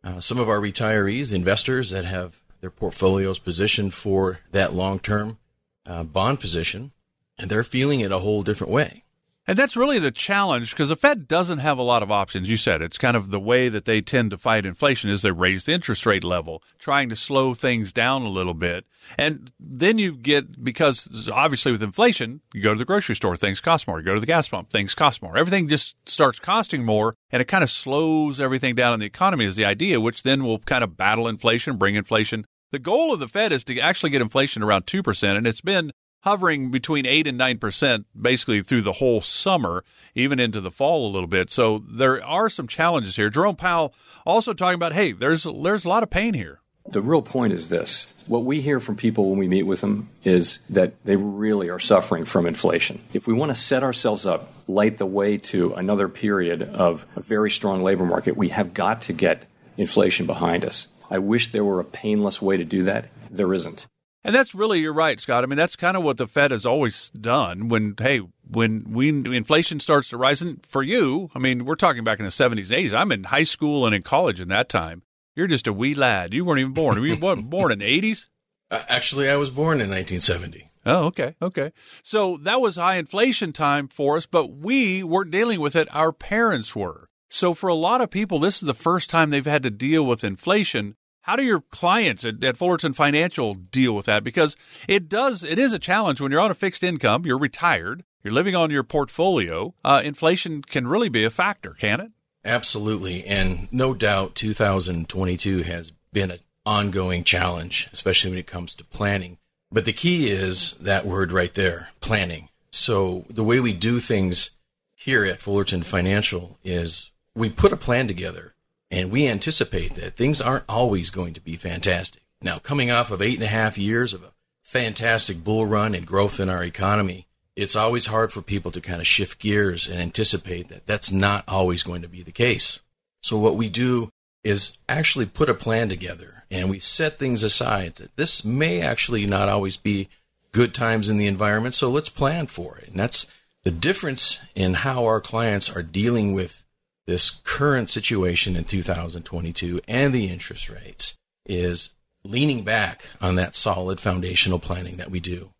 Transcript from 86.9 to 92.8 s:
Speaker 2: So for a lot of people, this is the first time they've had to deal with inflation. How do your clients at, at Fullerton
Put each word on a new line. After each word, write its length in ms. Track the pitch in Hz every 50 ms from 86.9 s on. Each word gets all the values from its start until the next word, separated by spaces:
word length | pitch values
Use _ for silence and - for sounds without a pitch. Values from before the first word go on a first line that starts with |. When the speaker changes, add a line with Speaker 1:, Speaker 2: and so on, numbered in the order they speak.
| 78 78 - _ _ _ _ _
Speaker 2:
So 260 | - - - 180 170
for 120 | - -
a 80 | 185 170
lot 260 | 160 165 185 233 254
of 100 | 240 -
people, 280 | - 190 214 190 185 143
this 240 | 151 196 - -
is 60 | 185 147
the 40 |
first 380 | 127 - - 165 180 180 - -
time 200 | - 165 160 151
they've 140 | 147 143 131
had 200 | 151 147 147 131
to 60 | 123
deal 360 | 104 101 127 139 156 160 147
with 160 | 127 120 110
inflation. 720 | - 104 98 - - 170 202 214 196 - - 120 104 104 107 _ _ _ _ _ _
How 100 | - 208
do 80 | 254 277
your 160 | 247 208 160
clients 640 | - _ - - - 175 190 233 220 160 113 - -
at, 180 | 117 107 -
at 140 | - 131 123
Fullerton 380 | - 180 180 180 165